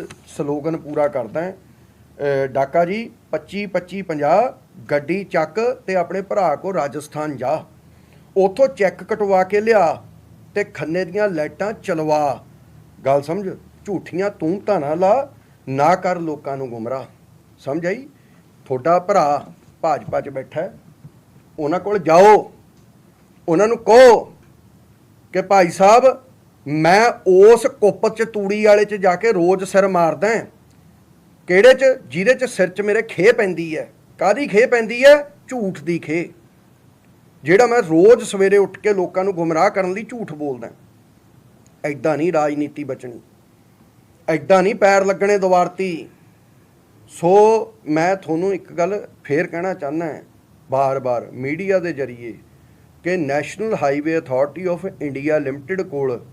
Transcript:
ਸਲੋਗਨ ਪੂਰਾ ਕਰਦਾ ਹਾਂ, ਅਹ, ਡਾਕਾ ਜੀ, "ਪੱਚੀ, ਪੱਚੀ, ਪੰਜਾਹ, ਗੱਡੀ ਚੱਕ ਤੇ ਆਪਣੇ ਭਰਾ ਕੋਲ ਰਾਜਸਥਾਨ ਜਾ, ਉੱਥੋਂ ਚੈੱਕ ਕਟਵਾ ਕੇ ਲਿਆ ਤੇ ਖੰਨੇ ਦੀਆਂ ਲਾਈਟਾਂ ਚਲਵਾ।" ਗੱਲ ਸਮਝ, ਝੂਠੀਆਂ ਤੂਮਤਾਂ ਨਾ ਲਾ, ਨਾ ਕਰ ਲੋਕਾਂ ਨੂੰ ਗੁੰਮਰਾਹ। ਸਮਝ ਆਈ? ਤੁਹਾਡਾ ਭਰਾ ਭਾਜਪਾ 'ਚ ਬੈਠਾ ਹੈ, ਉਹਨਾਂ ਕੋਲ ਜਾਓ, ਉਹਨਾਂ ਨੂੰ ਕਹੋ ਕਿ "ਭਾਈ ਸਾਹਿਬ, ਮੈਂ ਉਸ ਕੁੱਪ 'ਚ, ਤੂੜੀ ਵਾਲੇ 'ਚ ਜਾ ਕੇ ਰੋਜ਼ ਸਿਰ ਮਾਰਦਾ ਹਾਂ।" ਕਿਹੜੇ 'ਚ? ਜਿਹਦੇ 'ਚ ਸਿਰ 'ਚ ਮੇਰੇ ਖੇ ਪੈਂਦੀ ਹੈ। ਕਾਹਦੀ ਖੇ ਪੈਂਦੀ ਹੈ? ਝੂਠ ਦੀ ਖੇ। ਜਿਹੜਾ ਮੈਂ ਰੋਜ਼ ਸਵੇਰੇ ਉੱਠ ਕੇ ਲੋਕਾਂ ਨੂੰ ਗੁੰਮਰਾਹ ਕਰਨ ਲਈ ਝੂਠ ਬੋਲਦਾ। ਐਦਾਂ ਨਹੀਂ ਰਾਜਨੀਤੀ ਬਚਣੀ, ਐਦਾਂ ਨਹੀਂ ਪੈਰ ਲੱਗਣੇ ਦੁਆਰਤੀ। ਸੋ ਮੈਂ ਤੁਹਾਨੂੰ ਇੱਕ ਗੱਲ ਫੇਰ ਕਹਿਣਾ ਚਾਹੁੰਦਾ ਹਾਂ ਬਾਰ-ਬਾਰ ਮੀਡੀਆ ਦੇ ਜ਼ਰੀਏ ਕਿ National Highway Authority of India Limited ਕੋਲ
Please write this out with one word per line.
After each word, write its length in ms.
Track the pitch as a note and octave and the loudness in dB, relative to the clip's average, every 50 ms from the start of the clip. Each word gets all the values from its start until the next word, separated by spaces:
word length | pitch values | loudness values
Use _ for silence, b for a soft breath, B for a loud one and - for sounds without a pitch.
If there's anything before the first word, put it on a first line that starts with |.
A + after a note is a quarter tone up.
| F3 - - - _ - - | -10 -12 -18 -20 _ -20 -12
ਸਲੋਗਨ 400 | - D#3+ C#3+ C#3+ D3 C#3 D#3+ D#3+ | -10 -8 -6 -6 -6 -6 -6 -8
ਪੂਰਾ 320 | D#3+ E3 C#3+ D3 D3+ D3 C#3+ | -8 -10 -8 -4 -2 -2 -2
ਕਰਦਾ 340 | - C3+ A#2 G#2+ G#2 D#3 E3 | -2 -6 -8 -8 -8 -8 -8
ਹਾਂ, 100 | F#3 F#3+ | -8 -10
ਅਹ, 920 | - _ _ - _ _ _ _ _ - _ _ - C#3+ C#3+ C#3 C3+ C3+ | -14 _ _ -20 _ _ _ _ _ -20 _ _ -8 -4 -4 -2 -2 -4
ਡਾਕਾ 380 | C3 A#2+ C3+ C3+ C3+ - E3+ F3 | -4 -2 -4 -4 -2 0 -2 -2
ਜੀ, 260 | E3+ G3 A3 A#3 - - _ _ _ | 0 -2 -8 -8 -12 -16 _ _ _
"ਪੱਚੀ, 360 | - G#3 G#3+ - - G3+ G#3 | -10 -10 -10 -10 -10 -10 -10
ਪੱਚੀ, 360 | G3 F#3 F3+ F3 - F3+ G3 F#3+ | -6 -6 -8 -8 -8 -12 -12 -10
ਪੰਜਾਹ, 500 | - D#3+ D3 C#3+ C#3+ E3 G3 A#3+ B3+ - - _ _ _ - A#2+ - | -8 -6 -4 0 2 2 2 2 0 -4 -10 _ _ _ -20 -8 -4
ਗੱਡੀ 340 | D3 D3 C#3+ C#3 E3+ G3 G3 | -4 -4 -2 -4 -6 -6 -6
ਚੱਕ 580 | - - F3 D#3 D#3 - G#3+ A3+ B3 B3+ - - | -4 -2 -2 -2 -2 -4 -4 -4 -4 -4 -6 -8
ਤੇ 100 | - F#3+ | -4 -4
ਆਪਣੇ 260 | F#3 E3+ E3+ F3+ F#3+ F#3+ | -2 -2 -2 -6 -8 -8
ਭਰਾ 340 | F#3+ G#3+ G#3 F#3+ E3 C#3+ | -4 -2 -2 0 0 -2
ਕੋਲ 180 | - - F#3 G3 | -2 -6 -6 -4
ਰਾਜਸਥਾਨ 640 | F3 C#3+ C#3+ - D3+ C#3+ - - D3 D3+ D3+ C#3+ | -4 -4 -6 -6 -10 -14 -10 -10 -8 -8 -8 -8
ਜਾ, 280 | A#2+ B2 B2 D3 D#3 - - _ _ _ b b b b b b b b b b | -6 -4 -4 -4 -4 -6 -12 _ _ _ b b b b b b b b b b
ਉੱਥੋਂ 320 | G3 F#3 F#3+ F#3+ - C4+ C4+ | 0 0 0 2 0 0 0
ਚੈੱਕ 360 | - - G3 F3+ F3 - F#3+ | 0 0 -2 -2 -2 -4 -8
ਕਟਵਾ 380 | - A3 G#3 G#3+ G3 G3 F#3 F#3 | -8 -6 -4 -2 0 0 0 0
ਕੇ 160 | F#3 G3+ G#3 | 0 0 -2
ਲਿਆ 440 | G#3+ A3 A3+ G#3 F3+ D#3+ D3 - - - - - - - - - - - _ | 0 2 2 4 2 2 0 -4 -10 -18 -20 -20 -20 -20 -20 -20 -20 -10 _
ਤੇ 100 | G#3 G#3 | -6 -6
ਖੰਨੇ 400 | G#3 - - D3+ D3+ D#3+ F3+ F#3 | -6 -8 -12 -8 -6 -4 -4 -6
ਦੀਆਂ 240 | E3 F3 G#3 G#3+ G#3 | -6 -4 -2 -2 -2
ਲਾਈਟਾਂ 440 | F3+ D#3+ D3+ D3+ D3+ - F#3+ G#3 A3+ | -2 -4 -6 -6 -6 -8 -8 -8 -8
ਚਲਵਾ।" 720 | - - - F3+ D#3+ D#3 D#3 D3+ D3+ D3+ C#3+ B2 G#2+ - - - - - - - - - - - - - | -10 -6 -6 -6 -4 -2 0 0 0 0 -2 -4 -6 -10 -20 -20 -20 -20 -20 -20 -20 -20 -20 -20 -8 -2
ਗੱਲ 160 | C3 C#3 C#3+ C#3 | 0 0 0 0
ਸਮਝ, 260 | D3 E3 G3+ G3+ F#3 D3 - - - _ _ - | -2 -6 -6 -6 -8 -12 -12 -18 -20 _ _ -12
ਝੂਠੀਆਂ 460 | - G3+ D3+ - - - E3+ G3 G3+ | -8 -8 -8 -8 -8 -8 -6 -6 -6
ਤੂਮਤਾਂ 500 | G3+ - D#3+ D#3+ F3+ G3+ G3 - G#3 F3+ | -6 -4 -4 -4 -4 -4 -2 -2 -2 -2
ਨਾ 140 | C#3+ C#3+ D#3 | -2 -4 -2
ਲਾ, 380 | E3 F#3+ F#3+ G#3+ C4+ C#4 - - b b b b b _ - | 0 2 2 2 2 0 -6 -12 b b b b b _ -8
ਨਾ 260 | C3 C#3 C#3+ D#3+ F3+ | -2 0 2 2 2
ਕਰ 240 | F#3 F3+ F3+ F3+ F3 | 2 0 -4 -4 -4
ਲੋਕਾਂ 380 | E3 D#3+ D3+ D3 - C#3+ C#3 | -6 -8 -8 -8 -8 -10 -10
ਨੂੰ 140 | C3+ C3+ B2+ | -8 -10 -10
ਗੁੰਮਰਾਹ। 340 | A#2 A#2 A2 A#2+ B2+ C3+ B2 - _ _ _ _ _ _ _ _ _ _ | -10 -10 -8 -8 -8 -8 -10 -14 _ _ _ _ _ _ _ _ _ _
ਸਮਝ 280 | - C#3 C#3 E3 E3 | -10 -8 -6 -6 -4
ਆਈ? 220 | F3 G3 B3 C4+ - - b b b b b b _ _ _ _ | -6 -6 -8 -10 -18 -20 b b b b b b _ _ _ _
ਤੁਹਾਡਾ 340 | - C3 B2+ B2 D#3+ E3+ F3+ | -8 -8 -4 0 0 0 0
ਭਰਾ 480 | F3 - G3+ F#3+ D#3 C#3+ D3 C3+ A2+ - - _ _ _ _ _ | 0 0 0 0 2 2 0 -2 -6 -10 -20 _ _ _ _ _
ਭਾਜਪਾ 400 | - D#3+ D3+ C3 A2+ - - C#3+ | -4 -4 -2 -4 -4 -6 -6 -6
'ਚ 80 | C3+ C#3+ | -6 -6
ਬੈਠਾ 320 | C3+ C3+ C3 - - D3+ | -10 -12 -12 -10 -8 -8
ਹੈ, 140 | E3+ G#3 - - _ - - _ _ - _ _ _ _ _ _ _ _ _ - | -8 -8 -10 -16 _ -20 -20 _ _ -20 _ _ _ _ _ _ _ _ _ -8
ਉਹਨਾਂ 220 | D3+ C#3+ E3 F3+ | -6 -4 -4 -4
ਕੋਲ 180 | F3+ G3+ G#3 G3+ | -4 -4 -4 -4
ਜਾਓ, 540 | D#3 D#3 D#3+ F3 G3 G#3+ G#3+ F3+ C3+ - - - _ _ _ _ _ _ _ _ _ _ _ _ _ _ _ _ _ - | 0 4 6 8 10 10 8 6 4 -2 -12 -20 _ _ _ _ _ _ _ _ _ _ _ _ _ _ _ _ _ -2
ਉਹਨਾਂ 200 | E3 E3 G3+ A3+ | 0 2 2 0
ਨੂੰ 100 | A#3 A3+ | 0 -4
ਕਹੋ 560 | - - A3 B3 C4 B3 A3 G3 - - - _ _ _ _ _ _ _ _ _ _ _ _ _ _ _ _ _ _ _ - | 2 4 8 10 10 10 8 6 4 -4 -14 _ _ _ _ _ _ _ _ _ _ _ _ _ _ _ _ _ _ _ -6
ਕਿ 100 | F3+ F#3 | -6 -2
"ਭਾਈ 260 | F#3 G3+ G3 F#3 E3+ | 2 4 4 4 2
ਸਾਹਿਬ, 540 | D3 D#3 F#3+ G3 A3 B3 B3+ C4 B3 - - _ _ _ _ _ _ _ _ C#3 | 2 2 4 6 6 6 6 4 2 2 -8 _ _ _ _ _ _ _ _ -6
ਮੈਂ 420 | D3 D#3 D#3+ E3 F3+ G#3 A3+ A#3 - - - | -4 0 2 4 4 4 4 2 0 -2 0
ਉਸ 400 | F#3+ F#3 F#3 G3 G#3+ A#3 A3+ - | 2 6 8 8 8 8 6 4
ਕੁੱਪ 420 | - - - G#3+ G3+ F3+ - - A3 | -2 -2 0 0 0 0 2 -2 -4
'ਚ, 140 | G#3+ - A3+ | -2 -2 -6
ਤੂੜੀ 420 | A3+ - G#3+ G3+ G3 G#3 G#3 G#3+ | -6 -4 -6 -4 -4 -4 0 4
ਵਾਲੇ 200 | G#3+ G#3 G#3 G#3 | 4 6 4 4
'ਚ 100 | G#3 G#3 | 0 -4
ਜਾ 220 | G#3 F#3 F#3+ F3 | -2 0 0 0
ਕੇ 160 | F3 G#3+ A#3 A3 | 0 0 -2 0
ਰੋਜ਼ 320 | F#3 E3+ F3 F#3+ F#3 F#3+ | 0 2 0 0 0 -2
ਸਿਰ 240 | F#3+ - G3 F#3+ G3 | -2 0 0 0 2
ਮਾਰਦਾ 400 | F#3+ F3 E3+ D#3+ D3 C3+ E3 G#3+ | 2 0 0 0 0 -2 -2 -2
ਹਾਂ।" 160 | A#3 G3 C#3 - - _ _ _ _ _ _ _ _ _ _ _ _ _ _ _ _ _ _ | -2 -2 -4 -8 -16 _ _ _ _ _ _ _ _ _ _ _ _ _ _ _ _ _ _
ਕਿਹੜੇ 280 | - F3+ F#3 G#3 B3+ C4 | 0 2 6 8 8 8
'ਚ? 100 | B3+ C4+ C4 C4 C4 - - | 8 4 0 0 0 -6 -10
ਜਿਹਦੇ 240 | - E3+ F#3+ A3+ C4 | -8 -4 0 0 0
'ਚ 100 | B3+ B3+ | 0 -2
ਸਿਰ 240 | - - - C#3+ E3 | -8 -2 -2 -2 -2
'ਚ 120 | F3+ - | -2 -4
ਮੇਰੇ 220 | G3+ G#3 G#3 A3 A3 | -4 -2 -2 -2 -4
ਖੇ 300 | A3+ - - F3 A3 A#3+ | -6 -4 2 4 4 4
ਪੈਂਦੀ 440 | - G#3+ F#3+ F3+ D#3+ E3+ D#3+ D#3 | 4 2 -2 -2 -6 -8 -8 -8
ਹੈ। 120 | D3 B2 - _ _ _ _ _ - | -10 -10 -12 _ _ _ _ _ -4
ਕਾਹਦੀ 280 | D#3+ F#3 G#3 C4 C#4+ | 0 0 0 0 -2
ਖੇ 200 | - E3 G#3 B3 | 0 2 2 2
ਪੈਂਦੀ 380 | B3+ B3 A#3 A3+ G3+ A#3 A#3+ B3+ | 2 2 -2 -2 -4 -4 4 8
ਹੈ? 280 | C#4 D4 D4 C#4+ C#4+ - _ _ - | 8 8 8 6 -4 -14 _ _ -12
ਝੂਠ 320 | C4 B3+ G#3+ F#3+ F3 - | -10 -6 -6 -6 -8 -8
ਦੀ 180 | C#3+ E3 F3 D#3+ | -6 -6 -6 -6
ਖੇ। 300 | - - D3+ E3+ D#3+ - - - _ _ _ _ _ _ _ _ _ _ _ _ _ _ _ _ _ _ _ _ - | -4 -6 -6 -6 -6 -8 -12 -20 _ _ _ _ _ _ _ _ _ _ _ _ _ _ _ _ _ _ _ _ 0
ਜਿਹੜਾ 220 | C3+ F3 G3+ B3 | 2 4 4 4
ਮੈਂ 160 | A#3 A#3 A#3+ A3+ | 4 2 0 0
ਰੋਜ਼ 420 | D#3+ D#3+ D#3+ F3+ G#3+ A#3+ A3+ A3+ | 2 2 6 8 8 6 6 4
ਸਵੇਰੇ 320 | - - G3 F#3+ G3 G3 | -4 -2 0 0 2 4
ਉੱਠ 220 | G3+ G3 F#3 - - | 4 2 2 -2 -4
ਕੇ 140 | - G#3 G#3 | -2 -2 0
ਲੋਕਾਂ 300 | F#3+ F3 E3+ - F#3 F#3+ | 0 -2 -4 -4 -4 -4
ਨੂੰ 100 | G3 F#3+ | -4 -4
ਗੁੰਮਰਾਹ 360 | E3 E3+ E3 E3 D#3 F3+ G#3 | -4 -4 -2 0 2 0 0
ਕਰਨ 220 | - G3 F#3 F3+ F#3 | 0 -2 -4 -4 -6
ਲਈ 100 | G#3 A3+ | -8 -10
ਝੂਠ 300 | A3 C4 A#3+ G#3 D#3+ D3+ | -12 -12 -12 -12 -12 -12
ਬੋਲਦਾ। 380 | D3 D3 C#3+ C3 A#2+ A2+ G#2 - _ _ _ _ _ _ _ _ _ _ _ _ _ _ _ _ _ _ _ _ _ - | -10 -8 -8 -8 -10 -12 -16 -18 _ _ _ _ _ _ _ _ _ _ _ _ _ _ _ _ _ _ _ _ _ -8
ਐਦਾਂ 320 | D3+ D3 C3 A#2 D#3+ D3+ | -8 -8 -4 -2 -2 -2
ਨਹੀਂ 160 | C#3 D#3 F3+ E3+ | 0 -2 -2 0
ਰਾਜਨੀਤੀ 520 | D#3 D3+ D3+ D3 D3 D3 C#3+ D3 D3 D3 | 0 -2 -2 -2 -4 -6 -6 -8 -12 -12
ਬਚਣੀ, 360 | C3 C3 A2+ - B2 A#2 - - _ _ _ _ _ _ _ _ _ _ _ _ _ _ _ _ _ _ _ _ - | -12 -12 -12 -12 -16 -18 -18 -20 _ _ _ _ _ _ _ _ _ _ _ _ _ _ _ _ _ _ _ _ -4
ਐਦਾਂ 340 | E3 D3+ C#3 - F#3+ F#3+ F3+ | -4 -4 0 2 4 4 4
ਨਹੀਂ 120 | G3 A#3 | 2 0
ਪੈਰ 300 | F#3+ G#3+ G3 G3 G3 G3 | 2 2 4 4 4 2
ਲੱਗਣੇ 340 | G3 G3 E3+ G3 G3 G3+ G3+ | 0 -2 -2 0 0 0 2
ਦੁਆਰਤੀ। 680 | F#3 F#3 F3+ F3+ F3 E3+ F3 - F#3+ F#3+ E3+ D3 A2+ - - _ _ _ _ _ _ _ _ _ _ _ _ _ _ _ _ _ _ _ | 2 2 2 2 2 0 -2 -6 -6 -6 -6 -8 -12 -16 -20 _ _ _ _ _ _ _ _ _ _ _ _ _ _ _ _ _ _ _
ਸੋ 640 | - - - E3+ F#3 G#3 G#3 A3 A3+ A3 G#3+ - - _ _ B2+ | -14 -4 0 4 6 6 6 6 4 2 -2 -6 -12 _ _ -4
ਮੈਂ 280 | D#3 D#3+ E3 F3+ G3 | -2 -2 0 0 -2
ਤੁਹਾਨੂੰ 380 | F#3+ - C#3 D#3+ D#3+ F3+ G3 G3 | -4 -4 -6 -4 -4 -2 -4 -4
ਇੱਕ 180 | F3 - - D3+ | -6 -8 -12 -6
ਗੱਲ 360 | D#3+ E3+ F3+ G3+ G#3 - - - _ _ | -4 -4 -4 -4 -8 -10 -14 -20 _ _
ਫੇਰ 220 | - C#3+ D3+ F3+ | -4 -2 -2 -2
ਕਹਿਣਾ 280 | E3 D3+ E3+ F3 F#3+ F#3 | -2 -6 -8 -6 -6 -8
ਚਾਹੁੰਦਾ 320 | F#3 D3+ C#3 D3 E3 E3+ | -6 -8 -8 -6 -6 -6
ਹਾਂ 160 | D#3+ C3 F#2 - _ _ _ _ _ _ _ _ _ | -8 -10 -12 -16 _ _ _ _ _ _ _ _ _
ਬਾਰ-ਬਾਰ 600 | B2+ C3 C#3 C3+ C3+ C3+ B2 B2+ B2 A#2 - - - | -2 -2 0 0 -2 -4 -4 -4 -4 -4 -6 -10 -12
ਮੀਡੀਆ 460 | A#2+ B2+ C#3 D3 D#3+ G3 F#3+ G3 F#3 | -10 -8 -8 -6 -6 -4 -2 -2 -2
ਦੇ 140 | E3+ F3 D#3 | -2 -4 -6
ਜ਼ਰੀਏ 420 | C3+ C#3 A#2+ B2 A#2+ A#2+ A#2 G#2 - - b b b b b b b b b b b _ | -6 -8 -10 -10 -12 -14 -14 -14 -14 -18 b b b b b b b b b b b _
ਕਿ 120 | E3+ F3+ | -4 -4
National 580 | F#3 D#3 C3+ C#3 D3 C#3+ C#3+ - - G#3 A3 G#3+ | -2 -2 -2 -2 -4 -4 -6 -8 -8 -6 -6 -4
Highway 420 | D3 C#3+ C#3+ C#3 C#3+ D3 D#3 D#3+ E3 | -2 -2 -2 -2 -2 -4 -4 -4 -4
Authority 460 | D#3+ - C3 B2+ C#3 F#3+ - G#3+ F#3 F3+ F3 | -4 -4 -2 -2 -2 -2 -4 -8 -6 -6 -6
of 160 | E3 E3+ F#3+ - - D3+ | -6 -8 -12 -12 -10 -10
India 340 | D3 C3 C3+ C#3 D3+ D3+ D#3 D3 C3+ | -10 -8 -6 -4 -2 -2 -2 -2 -4
Limited 400 | C3+ C#3+ C3+ - F#3+ F#3 F#3 - | -8 -10 -10 -8 -6 -6 -6 -6
ਕੋਲ 360 | - C#3+ C#3 C3 B2 A2 - - | -6 -4 -4 -4 -4 -6 -10 -16